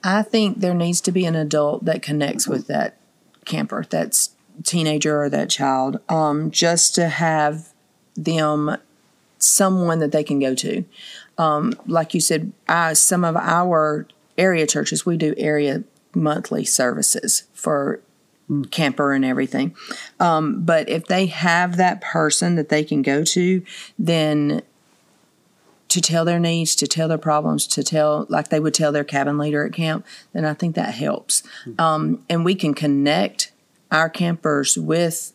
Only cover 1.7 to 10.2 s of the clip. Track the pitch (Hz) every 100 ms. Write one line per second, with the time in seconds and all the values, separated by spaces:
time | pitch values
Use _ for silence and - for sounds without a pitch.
1.7 | 151 165 156 - 147 143 - - 127 -
2.7 | 147 113 _ _ _ _ _ - 156 -
3.7 | - - 80 82 - - _ _ - 165
4.7 | 175 156 151 156 151 147 147 147 - 139
5.7 | 131 131 135 _ 160 156 147 156 151 170
6.7 | 170 180 - 170 151 165 160 151 156 160
7.7 | _ _ _ _ - 156 165 156 151 151
8.7 | - _ _ _ _ _ _ - - 190
9.7 | 190 170 165 147 156